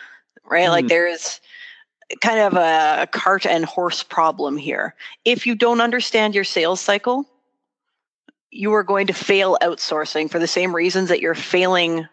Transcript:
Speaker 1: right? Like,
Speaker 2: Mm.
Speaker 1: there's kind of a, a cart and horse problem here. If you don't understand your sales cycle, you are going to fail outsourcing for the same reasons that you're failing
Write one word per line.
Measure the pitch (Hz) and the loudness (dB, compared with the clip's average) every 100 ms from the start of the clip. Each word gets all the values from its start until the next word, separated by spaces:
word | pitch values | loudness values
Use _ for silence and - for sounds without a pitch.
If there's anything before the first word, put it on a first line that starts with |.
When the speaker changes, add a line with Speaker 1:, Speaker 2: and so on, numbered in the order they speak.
| - - _ _ | -20 -20 _ _
Speaker 1:
right? | - 170 175 | -2 2 4
Like, | 170 123 | 2 2
Speaker 2:
Mm. | |
Speaker 1:
there's | 165 175 165 - - _ - - - _ _ - - | 2 2 -2 -8 -12 _ -20 -20 -20 _ _ -16 -4
kind | 226 220 | 0 2
of | 208 | 2
a, | 180 165 160 156 151 | 4 2 2 2 0
a | - | -2
cart | - 190 190 | -2 0 0
and | - 165 160 | 0 0 -2
horse | - 175 - | -4 -4 -4
problem | - - 160 147 147 147 | -4 0 0 0 -4 -4
here. | 143 - - - - - 233 | -6 -6 -8 -10 -20 -4 0
If | 247 240 | 0 0
you | |
don't | 220 240 233 | 0 2 2
understand | 233 240 - 226 214 | 0 -2 -2 0 2
your | 202 | 0
sales | 185 185 165 185 | -2 0 0 0
cycle, | - 202 247 254 285 _ _ _ _ _ _ _ _ _ _ _ _ | 0 0 0 -2 -4 _ _ _ _ _ _ _ _ _ _ _ _
you | - 196 | -6 0
are | 214 | 0
going | 190 196 196 | 2 0 0
to | |
fail | 185 - 196 190 170 | -2 0 2 4 2
outsourcing | 175 156 - 156 151 151 156 | 2 -2 -4 -4 -4 -4 -2
for | 170 | -2
the | 170 | -2
same | 180 185 | 0 0
reasons | 170 175 185 185 | 0 0 0 0
that | 175 | 0
you're | 165 | 0
failing | 160 - 180 185 185 170 165 160 | -2 -2 0 2 2 2 -2 -6